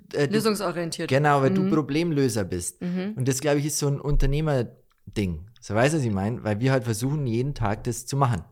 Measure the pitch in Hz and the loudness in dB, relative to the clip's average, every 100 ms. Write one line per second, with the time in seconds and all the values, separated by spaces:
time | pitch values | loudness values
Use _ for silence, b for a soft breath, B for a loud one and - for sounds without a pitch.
0 | - - 143 214 220 202 185 165 170 160 | -8 -2 2 2 0 0 -4 -4 -6 -6
1 | 160 131 147 143 135 127 185 156 135 147 | 0 4 4 6 4 4 2 2 2 0
2 | 175 143 135 110 92 90 - - 180 180 | 2 2 2 0 -2 -4 -6 -8 -6 -4
3 | 190 220 127 131 147 147 147 - 143 139 | -4 -2 -2 0 0 0 0 -2 -2 -2
4 | 143 143 139 143 156 135 113 - _ _ | 0 2 4 2 0 0 -2 -8 _ _
5 | - 107 95 80 98 _ - 104 139 160 | -8 -4 -2 -4 -12 _ -4 2 2 2
6 | 120 98 101 120 104 107 131 135 113 104 | 0 0 -2 -2 -4 0 2 0 0 -2
7 | 131 151 131 113 139 139 110 110 123 117 | -2 -2 -2 -2 -2 -2 -4 -2 -4 -8
8 | - 135 131 101 - | -6 0 0 0 -4